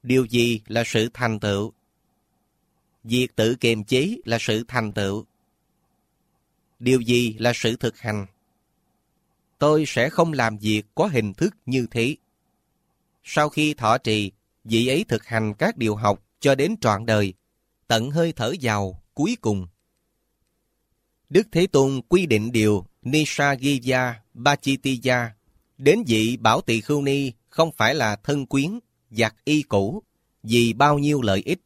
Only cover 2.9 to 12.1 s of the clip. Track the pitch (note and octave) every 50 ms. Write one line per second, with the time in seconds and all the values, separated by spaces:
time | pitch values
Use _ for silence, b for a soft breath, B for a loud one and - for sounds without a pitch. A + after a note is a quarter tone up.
2.9 | _ _ _ A2+ A2+ B2 B2+ A#2 _ - A2 A2+ C3 B2+ - A#2 A2+ A2 G#2 -
3.9 | C3 B2+ C#3+ F#3+ A3+ C4 - A2+ A#2 A2+ - - A2 A2 A#2 - - B2 A2+ G#2+
4.9 | G2+ A2 G2+ G2 G2 G#2+ A2+ _ _ _ _ _ _ _ _ _ _ _ _ _
5.9 | _ _ _ _ _ _ _ _ _ _ _ _ _ _ _ _ _ _ A#2+ B2
6.9 | C3 B2+ A#2 A2+ B2 A#2+ A#2+ A#2 A2 A2 A2+ A#2+ A#2+ - - A2+ A#2 - - A#2
7.9 | - - - A2+ G#2 G#2 G2 F#2+ _ _ _ _ _ _ _ _ _ _ _ _
8.9 | _ _ _ _ _ _ _ _ _ _ _ _ _ _ C#3+ D3 D#3 D#3 D#3 C3+
9.9 | - B2+ A#2 D3 - - E3+ E3 D#3 C3+ A#2+ A2+ A2 G#2 G#2 G#2+ G#2+ G#2+ G#2+ _
10.9 | _ - E3 G#3 D#3 B2 G#2+ G#2 F#2+ - D#3 G#3+ - _ _ - B2+ C3 A#2+ A2
11.9 | - A#2+ A2+ B2+